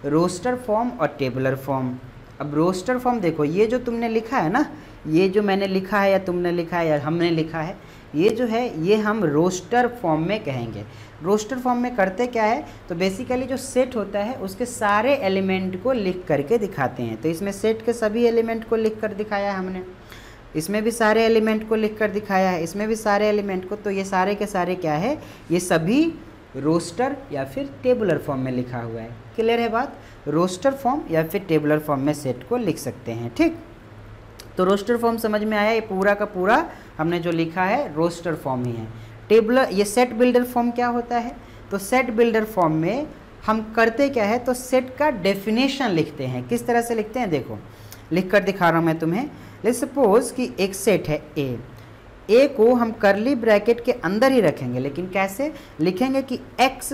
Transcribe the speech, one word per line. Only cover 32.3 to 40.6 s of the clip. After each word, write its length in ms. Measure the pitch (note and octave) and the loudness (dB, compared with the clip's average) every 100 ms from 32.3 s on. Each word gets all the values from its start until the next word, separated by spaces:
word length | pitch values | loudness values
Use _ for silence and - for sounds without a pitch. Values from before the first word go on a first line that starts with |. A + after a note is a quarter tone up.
| B2 - | -6 -4
को 80 | B3 | -2
लिख 200 | G#3 - | -2 -4
सकते 340 | B2 G#2+ - | -6 -8 -10
हैं, 220 | A2+ A#2 - | -8 -6 0
ठीक। 220 | D#4+ - - - - - - - - - - - | 0 0 -12 -20 -20 -20 -18 -20 -20 -20 -8 0
तो 60 | |
roster 340 | F#3 G3 G3 A#3 | 2 2 0 0
form 200 | A#3 A3+ | 0 0
समझ 260 | A3+ G#3+ | -2 0
में 140 | G#3+ G#3+ | 0 2
आया, 140 | G#3 | 2
ये 100 | A3+ | 0
पूरा 320 | G#3+ F#3+ G3 | -2 0 2
का 120 | G3+ G3+ | 2 -2
पूरा 380 | F#3 F#3 B3+ E4 - - - | 0 4 4 2 -8 -12 -4
हमने 220 | D#3+ F3 | -2 0
जो 120 | E3+ | 0
लिखा 320 | E3 E3 F3 F#3 | 0 -2 0 0
है 280 | A3+ C#4+ D3+ | 0 -2 -2
roster 400 | E3+ E3+ F3 D#3 | -2 -2 -6 -4
form 280 | C#3 B2+ B2 | -4 -4 -4
ही 60 | |
है। 160 | A2+ A2 - - - - | -6 -10 -14 -18 -16 4
Tabular, 400 | A3 G#3+ B3+ C4 | 4 6 2 2
ये 140 | F#3+ G#3 | 0 0
set 280 | - B3 | 2 0
builder 300 | A3 B3 B3 B3 | 4 4 4 2
form 260 | A#3+ | 0